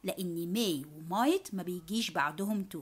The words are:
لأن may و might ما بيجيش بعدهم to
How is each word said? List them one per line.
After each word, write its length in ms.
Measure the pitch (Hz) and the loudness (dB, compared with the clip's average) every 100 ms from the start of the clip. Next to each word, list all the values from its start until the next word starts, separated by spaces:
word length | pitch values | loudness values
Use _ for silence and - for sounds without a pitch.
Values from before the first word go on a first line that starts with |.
لأن 500 | 185 190 180 170 170 | -4 -2 -2 -2 0
may 320 | 202 214 151 139 | 2 2 0 -2
و 280 | - 160 | -12 -2
might 400 | 196 269 381 - | 4 4 4 0
ما 80 | 190 | -4
بيجيش 480 | 175 180 165 220 220 | -2 -4 -2 0 0
بعدهم 560 | 156 147 156 196 208 190 | 2 0 0 0 0 -2
to 40 | 165 | -8